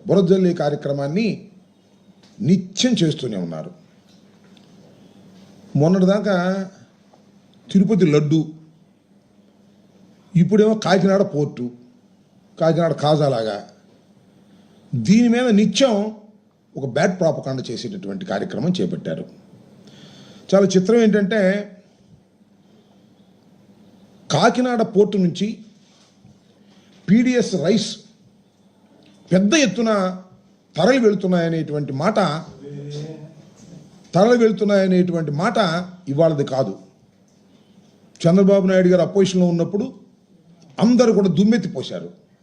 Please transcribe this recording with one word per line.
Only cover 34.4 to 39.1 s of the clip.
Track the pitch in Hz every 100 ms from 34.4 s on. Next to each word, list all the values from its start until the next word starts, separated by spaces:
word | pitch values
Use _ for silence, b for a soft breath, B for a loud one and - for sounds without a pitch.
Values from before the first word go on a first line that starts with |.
| 220 190 208 202 190 185 180 165 151
మాట | 143 208 240 180 170 180 - -
ఇవాళది | 139 165 147
కాదు. | 139 131 107 - - _ _ _ _ _ _ _ _ _ _ _ _ - 165
చంద్రబాబు | 185 196 196 185
నాయుడు | 185 180
గారు | 180
అపోజిషన్లో | 160